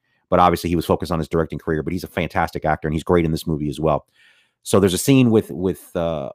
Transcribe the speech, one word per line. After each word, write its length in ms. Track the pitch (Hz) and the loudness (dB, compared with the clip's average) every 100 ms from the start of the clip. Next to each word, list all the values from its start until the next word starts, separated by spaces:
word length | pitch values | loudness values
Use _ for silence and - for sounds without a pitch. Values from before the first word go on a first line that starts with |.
| _ _ - | _ _ -2
but 100 | 90 | 4
obviously 300 | 90 87 85 | 4 2 0
he 60 | 85 | -2
was 100 | - | 0
focused 260 | 87 80 | -2 0
on 80 | 82 | -4
his 80 | 76 | -2
directing 320 | 82 80 73 | -2 -2 -6
career, 220 | - 78 | -4 -4
but 100 | 73 | -2
he's 140 | 87 80 | -6 -6
a 20 | |
fantastic 560 | - 82 90 82 - | -6 -4 -2 -4 -4
actor 240 | 78 76 80 | -4 -2 -2
and 60 | |
he's 100 | 78 | -4
great 220 | - 87 80 | 2 2 2
in 60 | |
this 160 | 78 - | -2 -4
movie 220 | 76 73 | -4 -4
as 100 | 69 | -2
well. 260 | 78 71 _ _ _ _ _ _ | -2 -2 _ _ _ _ _ _
So 160 | - 101 | 0 2
there's 140 | 95 | 4
a 40 | 92 | 2
scene 340 | - 135 120 | 2 4 6
with, 180 | 110 - | 4 0
with, 460 | 69 92 82 - 90 | -4 -4 -4 -8 -6
uh, 340 | 82 78 67 | -4 -4 -8